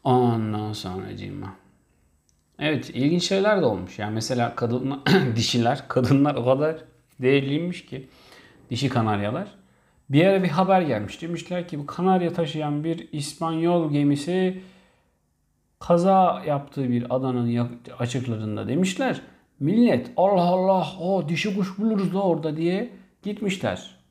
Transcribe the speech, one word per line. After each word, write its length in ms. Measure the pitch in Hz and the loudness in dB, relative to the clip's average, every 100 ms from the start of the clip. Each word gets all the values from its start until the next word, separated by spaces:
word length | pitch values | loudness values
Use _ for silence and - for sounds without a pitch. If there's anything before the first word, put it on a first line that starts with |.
Ondan 680 | 139 127 123 113 110 107 107 | 4 4 4 2 -2 -4 -6
sonracığıma. 800 | 104 92 92 98 98 98 95 98 98 _ _ _ _ _ _ _ _ _ - | -8 -8 -10 -10 -12 -12 -10 -12 -14 _ _ _ _ _ _ _ _ _ -6
Evet, 300 | 151 143 - | -2 -2 -4
ilginç 340 | 120 143 175 | -2 2 2
şeyler 380 | - 196 208 202 | 0 2 2 4
de 40 | 139 | 2
olmuş. 340 | 95 92 - | 0 -6 -8
Yani 140 | 104 | -4
mesela 420 | 110 113 123 117 - | -4 -2 -2 -2 -2
kadın, 460 | 120 123 135 139 - 147 | -2 -2 -4 -4 2 4
<clears throat> 180 | 135 113 | 4 0
dişiler, 520 | 110 123 120 147 - | 0 2 2 0 -2
kadınlar 480 | - 123 139 147 135 | 0 4 4 4 2
o 100 | 120 | 2
kadar 320 | 135 151 160 - _ _ - | 2 0 -2 -12 _ _ -2
değerliymiş 640 | 127 139 139 147 175 175 - | 2 2 2 -4 -4 -8 -12
ki, 240 | 131 127 _ - - - - - | -14 -14 _ -20 -20 -20 -20 -8
dişi 200 | 120 139 | -2 0
kanaryalar. 580 | 123 110 104 101 147 202 - _ _ _ _ - | 0 0 0 -2 -6 -8 -16 _ _ _ _ 2
Bir 160 | 139 185 | 4 6
ara 180 | 190 | 4
bir 60 | 180 | 2
haber 320 | 151 185 190 | 0 4 4
gelmiş. 400 | 156 110 104 - | 2 -2 -4 -10
Demişler 460 | 165 165 - 180 175 | -8 -8 -6 -8 -6
ki, 120 | 147 | -10
"Bu 60 | 143 | -10
kanarya 480 | - 185 185 170 | -2 2 2 2
taşıyan 500 | - 156 151 151 147 | -2 -4 -4 -4 -2
bir 260 | 160 165 - | -2 -6 -6
İspanyol 800 | 147 143 - 165 160 170 175 156 | -8 -8 -6 -4 0 2 2 2
gemisi 720 | 143 143 143 165 185 185 185 - - _ _ _ _ _ _ _ _ _ _ | 2 2 2 0 0 0 -2 -14 -20 _ _ _ _ _ _ _ _ _ _
kaza 640 | - 175 185 190 180 - 156 | 2 4 6 6 4 0 -2
yaptığı 420 | 143 143 143 127 | -4 -4 -6 -2
bir 260 | 120 120 131 | -2 0 -2
adanın 320 | 131 123 117 | 0 -2 0
ya-, 220 | 120 120 - - - | 0 -2 -6 -18 -8
açıklarında." 680 | 120 135 120 110 107 104 104 | -4 -4 -4 -6 -4 -6 -2
demişler. 540 | 143 185 - 262 147 - _ _ _ | 0 0 0 -4 -4 -10 _ _ _
Millet, 520 | 143 220 240 156 - - | 0 4 4 2 -2 0
"Allah 240 | 190 190 | 2 4
Allah, 460 | 175 185 185 190 151 - | 2 2 2 2 0 -4
o 300 | 170 196 151 | -2 0 0
dişi 260 | 165 214 196 | -2 -2 -2
kuş 220 | 190 - | -4 -2
buluruz 360 | 220 208 185 | 0 0 0
da 80 | 185 | 0
orada." 340 | 196 160 156 151 | 0 0 -2 -2
diye 360 | 170 190 240 - - _ | 0 -2 -4 -12 -20 _
gitmişler. 720 | 202 208 202 190 113 90 - - _ | -10 -4 -4 -2 -4 -4 -10 -20 _